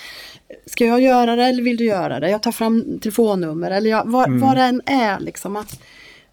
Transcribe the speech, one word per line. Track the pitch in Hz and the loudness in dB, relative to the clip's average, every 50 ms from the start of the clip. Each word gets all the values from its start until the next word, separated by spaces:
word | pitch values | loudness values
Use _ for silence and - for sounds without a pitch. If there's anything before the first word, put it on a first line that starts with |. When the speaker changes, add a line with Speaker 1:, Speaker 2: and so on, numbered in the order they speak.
| - - - - - - - - _ - - - - | -20 -20 -20 -20 -20 -20 -20 -20 _ -20 -20 -20 -16
Speaker 1:
ska | - - - 240 | -8 -2 0 2
jag | 226 240 247 | 2 4 4
göra | 262 262 247 247 240 233 233 | 4 6 6 4 4 2 2
det, | 240 247 | 2 2
eller | 254 254 247 | 2 2 0
vill | 240 247 240 | 0 0 0
du | 226 233 | 0 0
göra | 220 202 180 156 147 131 127 | 0 0 0 -2 -2 -4 -2
det? | 147 180 | -2 -2
Jag | 208 214 | -2 0
tar | 220 233 | -2 -4
fram | 220 - 226 226 226 226 - - - - | -2 -2 0 0 0 0 0 -2 -6 -6
telefonnummer." | - 220 - - 226 214 196 185 165 156 156 165 175 180 | -6 -2 0 2 2 2 2 0 -2 -4 -6 -6 -4 -4
Eller | 190 202 214 220 | -2 0 0 0
jag, | 220 214 208 | 0 0 0
vad, | 220 240 262 254 | 0 0 0 2
Speaker 2:
Mm. | 147 247 247 | 2 2 2
Speaker 1:
vad | 269 269 262 | 2 2 4
det | 262 | 4
än | 254 247 247 247 - | 2 2 0 -2 -2
är, | - 277 269 233 208 - - | 0 0 0 2 0 -2 -4
liksom, | 165 170 - - - 190 202 | -6 -10 -10 -10 -10 -10 -10
att, | 208 214 - - - - - - - - - - - _ _ | -10 -10 -12 -16 -20 -20 -20 -20 -20 -20 -20 -20 -20 _ _